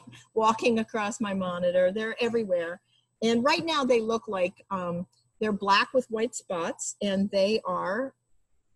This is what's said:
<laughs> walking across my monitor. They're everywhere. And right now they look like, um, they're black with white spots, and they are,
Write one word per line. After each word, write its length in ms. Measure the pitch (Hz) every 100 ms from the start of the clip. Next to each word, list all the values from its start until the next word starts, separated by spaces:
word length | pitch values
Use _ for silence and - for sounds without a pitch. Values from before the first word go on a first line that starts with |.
| - -
<laughs> 160 | -
walking 460 | 220 220 220 247 226
across 400 | 220 226 208 -
my 140 | 202
monitor. 580 | 190 185 175 180 180 180
They're 240 | 202 220 -
everywhere. 600 | 233 233 208 180 165 180 _ _ _ _
And 220 | 226 233
right 220 | 262 320 330
now 180 | 302
they 160 | 254 240
look 280 | 220 226 220
like, 380 | 190 180 - _
um, 340 | 190 175 175 185 _ _ _
they're 120 | 214
black 400 | 202 202 202 247
with 120 | 262 -
white 260 | 220 240 -
spots, 600 | - 180 180 - - -
and 280 | 202 196 196
they 300 | 196 196 220
are, 500 | 180 175 175 208 269 - _ _ _ _ _